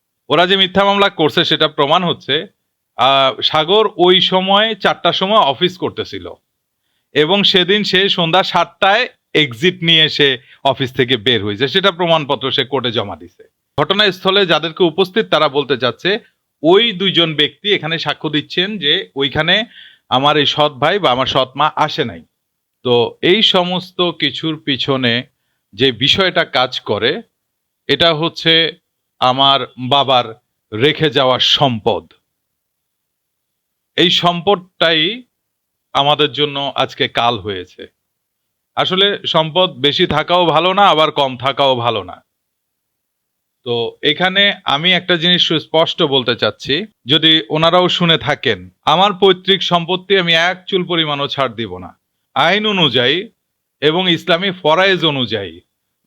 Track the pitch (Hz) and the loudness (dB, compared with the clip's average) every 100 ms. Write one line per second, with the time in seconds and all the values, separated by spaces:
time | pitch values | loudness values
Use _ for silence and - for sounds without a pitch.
0 | _ _ - 151 180 196 185 185 202 202 | _ _ -2 0 2 2 0 2 2 2
1 | 202 196 156 175 160 156 156 147 143 170 | 0 2 0 0 0 0 0 0 0 2
2 | 175 139 - 143 196 _ _ _ _ - | 0 -4 -4 -4 -6 _ _ _ _ -2
3 | 123 135 135 - - 156 156 202 214 180 | 2 4 2 0 -2 0 2 2 0 2
4 | 175 185 - 185 190 196 220 214 190 151 | 4 4 2 0 2 2 0 0 -2 0
5 | 175 - 190 220 147 127 180 180 135 107 | -2 -2 0 2 2 0 -2 -2 -6 -6
6 | 98 95 87 85 _ _ _ _ _ _ | -10 -12 -14 -18 _ _ _ _ _ _
7 | _ 143 156 202 196 190 175 208 202 185 | _ 0 2 2 2 2 2 0 0 0
8 | 196 - 165 175 185 180 170 _ 196 208 | 0 -2 0 0 0 0 -2 _ 0 0
9 | 247 - _ 147 147 113 175 180 165 165 | -2 -8 _ -2 0 0 -2 0 2 2
10 | 156 - 143 123 - - 139 127 131 - | 2 2 2 0 -6 -4 -2 -2 -2 -2
11 | 120 123 104 117 104 101 135 190 190 175 | 0 0 0 0 -2 -2 -2 0 0 0
12 | 175 160 139 135 135 123 127 135 123 113 | 0 0 0 -4 -2 -4 -2 -4 -2 -4
13 | 101 87 87 _ - _ _ - 151 196 | -6 -10 -18 _ -20 _ _ -2 0 0
14 | 208 185 185 196 190 160 165 156 175 156 | 0 0 0 2 2 0 -2 0 0 0
15 | 185 226 185 156 151 139 131 131 123 117 | -2 -2 0 0 2 0 -2 -2 -2 -2
16 | 175 220 - _ _ _ 147 190 233 180 | -4 -4 -6 _ _ _ 4 4 4 0
17 | 190 156 165 151 143 - 202 190 151 165 | 0 2 0 0 -2 -4 -4 -2 -2 -6
18 | 151 - 156 151 139 - 185 214 143 170 | -4 -6 -4 -4 -4 -4 -4 -2 -2 -2
19 | - 135 139 151 160 196 226 - - _ | -4 -4 -2 -2 0 0 -2 -12 -20 _
20 | - 127 143 151 139 - 151 135 147 202 | -4 0 2 2 0 0 0 0 -2 0
21 | 156 123 131 143 127 143 151 143 151 156 | 0 0 0 -2 -2 -2 -2 0 -4 -2
22 | 127 85 - _ _ _ _ _ 127 120 | -6 -8 -18 _ _ _ _ _ 0 2
23 | 113 - 156 202 208 190 180 180 180 - | 0 -2 0 2 2 0 0 -4 -6 -4
24 | 175 165 147 131 160 156 151 127 - 135 | -4 -2 -6 -4 -8 -6 -6 -4 -2 -2
25 | 123 117 139 _ _ _ _ 95 131 113 | 0 -2 -6 _ _ _ _ -2 -2 0
26 | 143 202 185 170 160 131 127 - - 104 | 0 0 0 0 -2 -2 -2 -4 -6 -2
27 | 113 185 226 _ _ _ _ _ - 139 | -2 -4 -8 _ _ _ _ _ -4 0
28 | 170 151 165 - 170 160 165 - _ _ | 0 0 -2 -2 0 2 0 -4 _ _
29 | _ - 127 131 139 139 123 - 127 139 | _ -2 0 2 2 2 -2 -8 -2 0
30 | 135 127 113 110 _ _ _ 107 139 151 | 2 0 0 -8 _ _ _ 0 0 2
31 | 156 131 131 123 - - 143 113 117 92 | 0 2 2 2 0 2 0 0 -2 -2
32 | 78 _ _ _ _ _ _ _ _ _ | -6 _ _ _ _ _ _ _ _ _
33 | _ _ _ _ _ _ _ _ _ - | _ _ _ _ _ _ _ _ _ 0
34 | 175 - 175 175 185 202 - - 165 165 | 0 2 0 0 0 0 -2 -4 0 0
35 | 160 240 247 _ _ _ _ _ _ 135 | 0 -4 -12 _ _ _ _ _ _ -2
36 | 143 147 147 123 147 143 139 - 131 - | 0 2 0 0 -4 -4 -6 -4 -4 -4
37 | 127 - 120 120 98 92 90 - 90 _ | -4 -2 -2 -2 -6 -10 -12 -18 -20 _
38 | _ _ _ _ _ _ _ - 147 185 | _ _ _ _ _ _ _ -6 -2 0
39 | 202 175 - 160 160 156 185 123 139 143 | 0 -2 -2 -2 0 0 -2 0 -2 0
40 | 175 151 156 175 170 151 180 190 202 156 | 0 0 0 2 2 2 2 2 4 4
41 | 156 147 139 123 127 135 139 127 120 110 | 2 0 -2 -2 -4 0 2 2 0 -4
42 | 90 - _ _ _ _ _ _ _ _ | -6 -14 _ _ _ _ _ _ _ _
43 | _ _ _ _ _ _ 123 120 117 - | _ _ _ _ _ _ -6 -4 -4 -4
44 | - 147 185 190 202 185 - 139 170 180 | -2 0 0 2 0 0 -2 -2 0 0
45 | 180 175 170 175 - 160 - 160 160 - | 0 0 2 0 0 -2 -2 0 0 0
46 | 165 135 120 113 110 - - 143 214 _ | 0 0 0 0 -2 -2 -4 -4 -6 _
47 | 113 151 160 160 - 156 165 180 180 - | -2 0 2 0 0 0 2 4 2 2
48 | 170 156 117 143 131 98 90 _ - 160 | 0 0 -2 -4 -2 -4 -6 _ 0 2
49 | 202 185 196 185 185 190 - 180 165 180 | 2 2 2 2 0 -2 0 -2 -2 -6
50 | 185 196 170 165 175 185 - 196 165 175 | 0 0 2 2 0 -4 -6 -4 -2 -2
51 | 156 143 143 - 131 110 113 90 90 - | -2 -4 -4 -4 -4 -4 -10 -10 -16 -20
52 | _ _ _ - 156 202 214 196 156 120 | _ _ _ -2 0 0 0 0 0 2
53 | 123 160 220 _ _ _ _ _ 143 160 | 0 0 -4 _ _ _ _ _ -2 0
54 | 185 165 - 170 196 180 151 160 196 185 | 0 -2 0 -2 -2 -2 0 2 2 2
55 | 160 139 117 107 95 85 _ _ _ _ | 0 -2 -4 -6 -8 -14 _ _ _ _